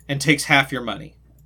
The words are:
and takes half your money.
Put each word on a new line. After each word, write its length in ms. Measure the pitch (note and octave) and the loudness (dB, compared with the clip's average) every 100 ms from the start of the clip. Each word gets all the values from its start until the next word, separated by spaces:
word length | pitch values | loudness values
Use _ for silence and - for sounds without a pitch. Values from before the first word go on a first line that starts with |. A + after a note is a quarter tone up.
| - | -8
and 100 | C#3 | -2
takes 260 | D#3 C#3+ - | 0 0 4
half 260 | C#3+ C3 | 2 2
your 100 | C3 | -4
money. 340 | A#2 G2+ - _ _ _ | -6 -8 -12 _ _ _